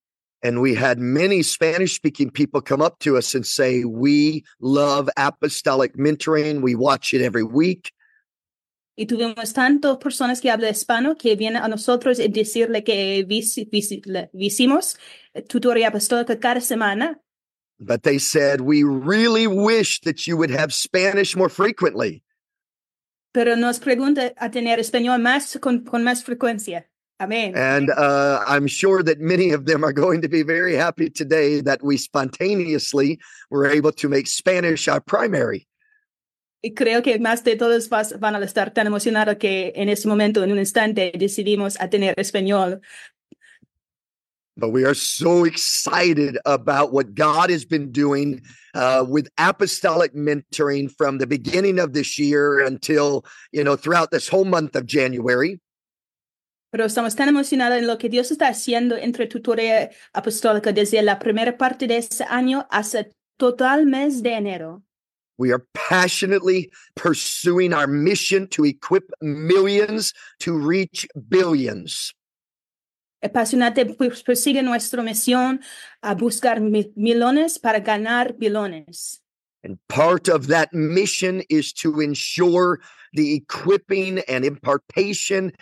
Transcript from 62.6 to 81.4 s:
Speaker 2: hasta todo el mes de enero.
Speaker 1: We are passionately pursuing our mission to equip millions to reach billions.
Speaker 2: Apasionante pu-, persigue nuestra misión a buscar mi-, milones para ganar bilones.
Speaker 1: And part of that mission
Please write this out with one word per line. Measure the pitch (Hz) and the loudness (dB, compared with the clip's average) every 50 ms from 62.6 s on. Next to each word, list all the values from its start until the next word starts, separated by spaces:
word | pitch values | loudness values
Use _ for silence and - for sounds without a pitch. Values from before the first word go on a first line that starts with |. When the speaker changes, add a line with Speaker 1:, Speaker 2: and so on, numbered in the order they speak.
| - - | -4 -4
Speaker 2:
hasta | - 208 214 214 - 220 208 - _ _ _ _ _ _ | -4 -4 -4 -2 -4 -4 -6 -6 _ _ _ _ _ _
todo | 269 247 247 240 254 254 277 | 0 0 2 2 2 2 4
el | 302 311 | 4 4
mes | 277 262 262 285 294 277 247 | 2 2 2 0 -2 -2 -2
de | 220 240 233 | -2 -2 -2
enero. | 220 202 202 185 170 160 160 170 202 _ _ _ _ _ _ _ _ _ _ _ - | -2 -4 -4 -6 -8 -10 -12 -16 -18 _ _ _ _ _ _ _ _ _ _ _ -4
Speaker 1:
We | 127 127 | 0 0
are | 120 127 - _ _ | 0 0 -2 _ _
passionately | - - - 180 185 180 175 - - 196 185 196 196 180 185 185 185 160 - _ - - _ _ | -10 -4 0 2 2 2 2 0 -2 0 0 0 0 2 2 0 0 -2 -6 _ -20 -20 _ _
pursuing | - - 175 151 - - - - - - 175 175 180 185 175 170 | -4 -2 -2 0 0 -2 -6 -8 -2 0 0 2 2 2 2 2
our | 147 143 139 | 0 0 0
mission | 143 147 147 185 202 - - - 196 190 190 190 | 0 0 2 2 0 0 0 0 0 0 0 -2
to | - - 151 | 0 0 2
equip | 143 135 - - - 190 196 190 - - - | 2 0 -2 -2 0 0 0 0 -2 -10 -8
millions | 156 151 143 151 156 165 180 196 190 196 202 202 208 208 214 220 208 - - - - - _ _ | -6 -6 -6 -4 0 2 4 4 4 4 4 2 2 2 0 -4 -4 -6 -8 -10 -18 -20 _ _
to | - 175 170 156 | -6 -4 -2 -2
reach | 143 151 175 196 190 165 - - - - - 143 110 110 | 0 0 0 0 0 -4 -6 -12 -12 -12 -14 -16 -6 0
billions. | 185 185 185 170 160 143 127 113 104 95 85 80 - - - - - _ _ _ _ _ _ _ _ _ _ _ _ _ _ _ _ _ _ _ _ _ - | 2 2 4 4 2 0 0 -2 -6 -8 -10 -12 -10 -10 -10 -12 -12 _ _ _ _ _ _ _ _ _ _ _ _ _ _ _ _ _ _ _ _ _ -10
Speaker 2:
Apasionante | 208 - 254 226 220 - 254 240 233 233 269 247 | -4 -2 -2 0 2 2 2 2 2 2 2 0
pu-, | - - - 269 247 247 - - | 0 0 -2 -2 -2 -2 -4 -2
persigue | - 247 240 - 285 262 269 | -2 0 0 2 0 0 0
nuestra | 262 254 240 233 - - - 247 | 0 0 -2 -2 -4 -4 -6 -6
misión | 233 226 214 220 - 247 247 254 254 262 262 269 - - - - - - - _ - | -6 -4 -4 -2 0 0 2 2 2 0 -2 -4 -6 -12 -20 -20 -20 -20 -20 _ -6
a | 208 196 | -4 -2
buscar | 175 233 240 220 - - 247 226 220 | 0 0 -2 -2 0 0 0 0 2
mi-, | 214 214 208 214 208 208 - 208 | 0 0 0 0 0 -2 -4 -2
milones | 208 233 233 233 233 247 269 294 320 330 - - | 0 2 2 2 2 4 4 2 2 0 -2 -2
para | - 233 220 214 | 0 0 0 0
ganar | 196 220 214 208 214 220 240 240 247 247 240 214 | 0 0 -2 -2 0 -2 0 0 0 -2 -4 -4
bilones. | 226 208 208 214 202 196 170 160 151 170 170 - - - - - _ _ _ _ _ _ _ _ - | -2 -2 -2 -2 -4 -4 -8 -12 -16 -18 -18 -16 -14 -14 -16 -16 _ _ _ _ _ _ _ _ -16
Speaker 1:
And | 92 95 - _ _ | -16 -16 -16 _ _
part | - 135 151 170 180 165 - 185 | 0 2 4 4 4 2 2 0
of | 165 151 127 139 | 0 0 2 2
that | 156 165 156 - - | 2 2 2 0 0
mission | 165 156 151 170 185 208 190 - - 190 185 185 185 | -2 -2 0 0 0 0 0 -2 -4 -4 -4 -4 -4